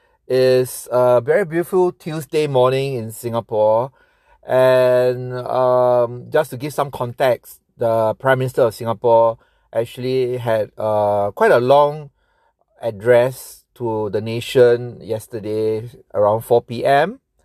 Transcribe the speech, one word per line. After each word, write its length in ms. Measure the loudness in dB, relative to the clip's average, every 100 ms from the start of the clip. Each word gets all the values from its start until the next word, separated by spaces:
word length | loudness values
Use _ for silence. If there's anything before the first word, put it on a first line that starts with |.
| _ _ _
It's 600 | 0 2 2 -2 -8 -4
a 300 | 0 2 2
very 240 | 2 -2
beautiful 480 | 0 -4 -2 0 0
Tuesday 560 | -2 -10 -10 -4 -4 0
morning 460 | 2 2 0 -4
in 180 | -6 -10
Singapore. 800 | -10 -6 -6 -4 0 2 2 -2 _ _ _ _ _
And, 920 | -2 2 4 4 4 2 0 -2 -8
um, 1000 | -10 -4 0 2 2 2 2 0 -6 -2
just 200 | -2 -2
to 60 | -8
give 160 | -8
some 180 | -6 -6
context, 680 | -6 -10 -2 0 0 -6 -20 _ _
the 380 | -2 0 0
Prime 260 | -2 0 0
Minister 220 | 0 0
of 120 | 0
Singapore 640 | 0 -8 -2 2 4 2 -2 _ _ _
actually 640 | -6 -6 -6 -4 -2 -2 -4
had, 340 | -2 -2 -4 -6
uh, 540 | -2 0 0 0 -2
quite 200 | 0 2
a 80 | 2
long 500 | 4 4 4 -2 -16 _ _ _ _ _ _ _
address 840 | -8 -2 4 4 4 -4 -18 -20 _ _
to 340 | -6 -4 -4
the 100 | -4
nation 800 | -4 -8 0 4 6 4 -2 -14
yesterday 880 | -10 -10 -10 -12 -6 -4 -4 -4 -10 -20 _
around 320 | 0 2 0 2
four 160 | 0
P 240 | 0 -4 0
M. 340 | 2 0 -4 _ _